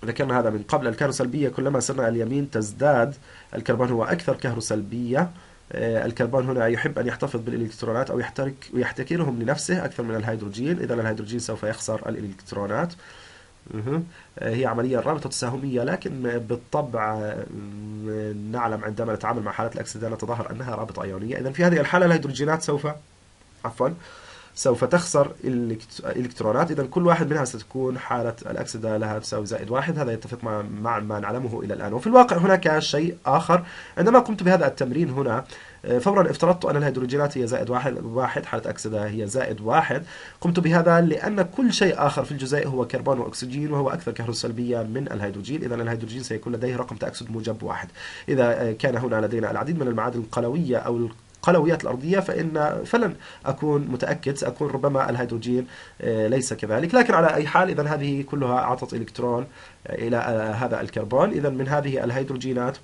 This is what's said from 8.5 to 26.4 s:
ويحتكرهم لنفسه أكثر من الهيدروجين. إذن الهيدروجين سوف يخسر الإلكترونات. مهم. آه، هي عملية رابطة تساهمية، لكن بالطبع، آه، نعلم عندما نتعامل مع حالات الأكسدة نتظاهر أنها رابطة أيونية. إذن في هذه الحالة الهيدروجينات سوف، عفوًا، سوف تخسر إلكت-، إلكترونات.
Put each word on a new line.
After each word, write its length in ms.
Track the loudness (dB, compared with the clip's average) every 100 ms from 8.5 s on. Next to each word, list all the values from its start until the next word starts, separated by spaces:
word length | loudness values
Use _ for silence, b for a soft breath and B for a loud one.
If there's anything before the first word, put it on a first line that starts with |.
| -6 -6
ويحتكرهم 680 | -2 -2 -4 -4 0 0 0
لنفسه 440 | -2 -2 0 -2 -2
أكثر 180 | -4
من 120 | -4 -2
الهيدروجين. 640 | -2 -4 -6 -4 -2 -2
إذن 200 | 0 0
الهيدروجين 400 | 0 -2 -4 -6
سوف 240 | -4 -4
يخسر 460 | -4 -4 -4 -4 -4
الإلكترونات. 840 | -6 -6 -10 -10 -6 -2 -2 -2 -6 B B B B B -20 -12
مهم. 300 | -8 -2 -2 -4 B B -8
آه، 160 | -4 0
هي 100 | 0
عملية 340 | 0 0 2
رابطة 300 | 0 0 -2
تساهمية، 540 | -4 -4 -4 -2 -2
لكن 380 | 0 -2 -4 -4 -2 -2 -2
بالطبع، 640 | -6 -2 -2 -2 -2 -2
آه، 1200 | -2 -4 -6 -8 -10 -12 -12 -10 -8 -6 -4 -4 -6 -6
نعلم 320 | -2 -2 -2
عندما 300 | -4 -4 -2
نتعامل 280 | -2 -2 -2
مع 100 | -2
حالات 240 | -2 -4 -4
الأكسدة 340 | -8 -6 -6
نتظاهر 420 | -6 -4 -4 -4
أنها 240 | -6 -6 -6
رابطة 280 | -6 -6
أيونية. 340 | -6 -6 -6 -4
إذن 140 | -4
في 120 | 4
هذه 160 | 4 6
الحالة 260 | 4 6 6
الهيدروجينات 560 | 6 2 -2 0 0
سوف، 260 | 0 -2 -2 -6 -14 _ -20 -20 -20 -10 -10
عفوًا، 240 | -2 -2 -2 B B B B B -2
سوف 280 | 2 4
تخسر 480 | 4 2 4 2 2 0
إلكت-، 600 | -2 0 0 -4 -8 -12 -6
إلكترونات. 680 | -4 -4 -2